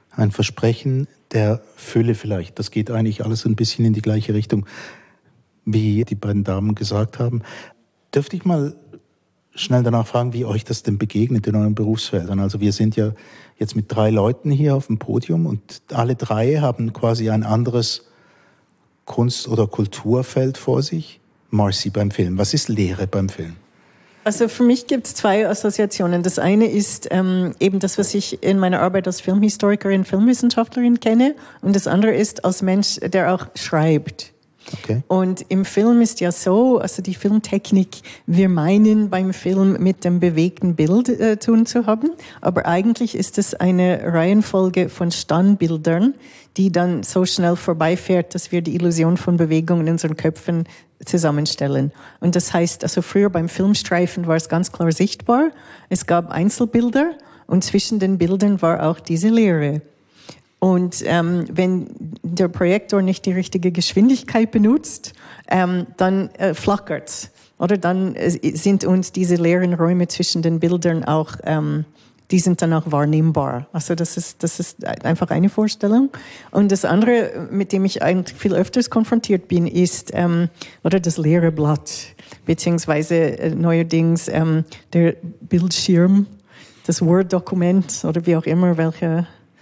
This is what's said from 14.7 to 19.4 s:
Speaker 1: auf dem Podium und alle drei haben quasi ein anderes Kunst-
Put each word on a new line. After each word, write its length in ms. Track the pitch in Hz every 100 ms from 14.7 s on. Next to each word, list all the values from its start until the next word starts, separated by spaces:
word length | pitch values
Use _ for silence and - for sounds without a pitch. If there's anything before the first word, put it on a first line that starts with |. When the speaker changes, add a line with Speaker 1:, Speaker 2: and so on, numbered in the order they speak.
| 135
Speaker 1:
auf 120 | -
dem 100 | 110
Podium 480 | - 113 101 82 82
und 380 | 107 - - -
alle 240 | 120 120 127
drei 400 | 113 107 123 156
haben 360 | 139 113 113
quasi 380 | - 117 117 110
ein 140 | 110
anderes 640 | 107 110 120 120 113 - - _ _ _ _ _ _ _ _ _ -
Kunst- 420 | - 120 -